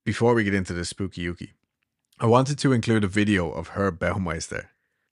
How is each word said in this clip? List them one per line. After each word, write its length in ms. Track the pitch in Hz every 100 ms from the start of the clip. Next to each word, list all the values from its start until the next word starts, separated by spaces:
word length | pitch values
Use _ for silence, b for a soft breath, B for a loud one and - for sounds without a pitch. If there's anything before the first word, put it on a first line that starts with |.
before 300 | 117 107 117
we 100 | 117
get 100 | 101 98
into 180 | 92
the 100 | 87 82
spooky 360 | - 95 -
yuki, 320 | 87 87 - _ _ _ _ _ _ -
I 60 | 120
wanted 320 | 120 131 143
to 140 | 139
include 300 | 123 117 110
a 40 | 98
video 440 | 101 104 95 85
of 180 | - 85
Herb 300 | - 98 82
Baumeister. 680 | 87 90 87 80 - - - _ _ _ _